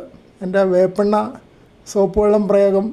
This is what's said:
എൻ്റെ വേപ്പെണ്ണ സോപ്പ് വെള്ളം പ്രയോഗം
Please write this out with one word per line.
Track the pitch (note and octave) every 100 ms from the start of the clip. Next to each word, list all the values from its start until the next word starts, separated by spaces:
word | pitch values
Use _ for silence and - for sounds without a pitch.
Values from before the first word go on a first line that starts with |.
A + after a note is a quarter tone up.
| - - _ _
എൻ്റെ | F#3 G3 F#3+
വേപ്പെണ്ണ | F3+ F#3 F#3 G3+ G#3 A3 C#4 - _ _ _ -
സോപ്പ് | G#3 G3 -
വെള്ളം | G#3 G#3 G3
പ്രയോഗം | G3+ G3+ F#3+ G#3+